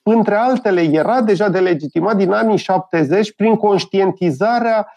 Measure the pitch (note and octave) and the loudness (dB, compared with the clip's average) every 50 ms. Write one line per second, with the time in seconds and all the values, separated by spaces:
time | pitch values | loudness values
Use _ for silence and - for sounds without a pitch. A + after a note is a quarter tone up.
0 | - G#3 A3+ A3+ G#3 G#3+ G#3 G#3 A#3 B3+ C4 B3+ - G#3+ F#3+ F3 E3+ D#3 D3 D#3+ | -2 0 2 2 2 0 0 0 0 0 0 0 0 0 0 0 0 2 0 0
1 | D3+ F#3 A#3+ C4 A3+ G#3+ G3 E3 G#3+ G3+ E3 F#3+ F#3 F3+ F3 C#3 D3+ C#3 - E3+ | 0 0 0 0 0 0 0 0 0 0 0 0 0 0 0 -2 -4 -6 -4 -2
2 | E3 G#3 A3+ G3 G3 F3 G3+ A3 A3+ A3 G#3+ - - - F#3+ F#3 - - - E3 | -2 0 0 0 0 0 0 0 0 0 0 -2 -2 -2 -2 -2 -2 -2 -2 -2
3 | D3+ C3+ E3+ G3+ A3 G#3 - - G3+ A3+ A3 G#3+ G#3 G#3 G3 F3+ - - - G3 | 0 0 0 0 -2 -2 -2 -2 0 0 2 2 2 0 0 0 -2 -2 -2 0
4 | G3 F#3 F3+ - F#3 E3+ C#3 B2+ G3 A3+ A#3+ A#3+ A#3 A#3 A3+ G#3+ G3+ - - | 0 0 -2 -2 -2 -2 -2 -2 -2 -2 0 0 0 0 -2 -2 -4 -6 -10